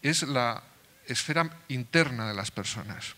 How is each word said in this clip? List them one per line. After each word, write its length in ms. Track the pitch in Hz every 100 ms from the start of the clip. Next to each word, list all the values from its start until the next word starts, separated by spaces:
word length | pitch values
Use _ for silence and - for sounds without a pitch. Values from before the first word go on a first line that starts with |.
es 200 | 139 160
la 400 | 139 135 120 113 - - _ - -
esfera 520 | 123 - 156 165 - -
interna 600 | 127 120 165 147 120 110
de 60 |
las 160 | 104 98
personas. 640 | - 95 113 101 - -